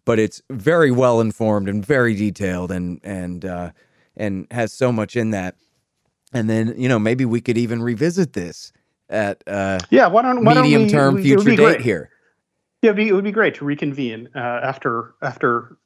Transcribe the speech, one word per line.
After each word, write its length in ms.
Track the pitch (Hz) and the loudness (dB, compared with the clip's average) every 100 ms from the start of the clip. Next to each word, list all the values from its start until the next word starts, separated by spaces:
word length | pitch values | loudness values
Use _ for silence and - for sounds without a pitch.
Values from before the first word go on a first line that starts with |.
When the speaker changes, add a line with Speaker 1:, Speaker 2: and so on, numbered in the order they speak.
Speaker 1:
but 160 | - 113 | -2 0
it's 240 | 107 - - | 0 -4 -14
very 400 | 131 120 170 151 | -4 0 2 2
well 280 | 123 123 117 | 4 2 2
informed 480 | 110 - 113 104 98 | 0 -2 -2 0 -2
and 160 | 104 | -6
very 300 | 95 139 120 | -2 0 0
detailed 560 | 101 104 90 95 90 90 | 0 -2 -4 -6 -4 -6
and, 300 | 92 90 90 | -6 -6 -8
and, 400 | 98 95 90 87 | -10 -10 -8 -10
uh, 280 | 92 87 87 - _ _ _ - | -10 -10 -10 -14 _ _ _ -10
and 300 | 107 95 - | -8 -6 -8
has 200 | 120 110 | -6 -6
so 200 | - 127 | -2 -2
much 240 | 113 104 120 | 0 -4 -4
in 160 | 110 | -2
that. 240 | 104 92 - _ _ _ _ _ _ _ | -2 -6 -10 _ _ _ _ _ _ _
And 160 | 127 110 | -4 0
then, 280 | 113 113 117 | 0 -2 -2
you 100 | 127 | 0
know, 120 | 117 | 2
maybe 260 | 107 127 127 | 2 0 0
we 160 | 117 | -2
could 160 | 120 113 | -2 -2
even 240 | 117 117 | -2 -4
revisit 520 | 120 110 160 175 165 | -4 -2 -2 0 -2
this 380 | 101 87 - - _ _ _ - | -4 -10 -14 -20 _ _ _ -8
at, 340 | 107 101 - - | -4 -4 -6 -6
uh, 320 | 101 98 95 - | -4 -2 -4 2
Speaker 2:
Yeah, 180 | 262 202 | 4 4
why 140 | 208 | 4
don't, 220 | 254 247 220 | 2 2 4
why 80 | |
don't 100 | 240 | 4
we, 60 | 247 | 6
Speaker 1:
medium-term 460 | 226 214 208 139 196 | 4 4 4 4 2
Speaker 2:
we, 60 | |
it 140 | 190 196 | 4 4
would 60 | |
Speaker 1:
future 60 | 208 | 4
Speaker 2:
be 60 | 220 | 6
Speaker 1:
date 80 | |
Speaker 2:
great. 180 | 151 151 | 6 4
Speaker 1:
here. 280 | 117 85 - _ _ _ _ _ _ - | 0 -2 -6 _ _ _ _ _ _ 0
Speaker 2:
Yeah, 60 | 170 | 2
it'd 60 | 202 | 2
be, 100 | 214 | 2
it 60 | |
would 100 | 190 | 2
be 80 | 202 | 0
great 240 | 202 185 - | 0 0 0
to 100 | 143 | -6
reconvene, 640 | 147 151 139 123 110 120 139 | -4 -6 -4 -6 -8 -12 -8
uh, 40 | |
after, 760 | 120 120 135 131 131 117 117 - | -6 -4 -6 -6 -4 -4 -8 -10
after 540 | 139 - 131 117 117 - | -10 -4 -2 -2 -6 -20